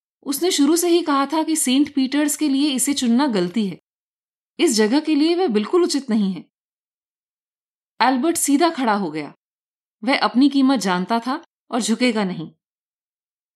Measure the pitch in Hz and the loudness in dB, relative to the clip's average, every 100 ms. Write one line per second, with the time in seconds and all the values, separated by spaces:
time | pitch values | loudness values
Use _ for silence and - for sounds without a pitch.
0 | _ _ 254 277 349 370 277 330 349 339 | _ _ -8 -2 0 2 2 2 2 2
1 | 330 277 269 311 320 311 - 262 285 - | 2 0 0 -2 -2 -2 2 2 2 0
2 | 262 277 294 294 302 269 294 262 - 277 | 0 0 -2 -2 -2 0 0 -2 -2 -2
3 | 254 233 294 202 175 202 202 160 _ _ | 2 2 2 0 -2 -2 -4 -6 _ _
4 | _ _ _ _ _ - 330 220 214 277 | _ _ _ _ _ -2 0 2 2 2
5 | 311 302 320 349 381 214 208 339 349 294 | 0 0 2 2 0 0 0 0 0 -2
6 | 254 220 196 175 - _ _ _ _ _ | -2 0 0 -4 -12 _ _ _ _ _
7 | _ _ _ _ _ _ _ _ _ _ | _ _ _ _ _ _ _ _ _ _
8 | 233 269 311 339 - 277 339 330 240 202 | 0 2 0 -2 0 2 0 0 -2 -2
9 | 180 151 147 - _ _ _ _ _ _ | -4 -8 -12 -16 _ _ _ _ _ _
10 | 220 277 208 226 285 277 262 269 190 180 | -4 -2 0 2 2 4 2 2 0 -2
11 | 185 233 247 294 - _ _ 262 214 226 | -2 -4 -4 -6 -10 _ _ -4 -2 0
12 | 254 220 196 160 156 - _ _ _ _ | 0 0 -4 -6 -12 -16 _ _ _ _
13 | _ _ _ _ _ | _ _ _ _ _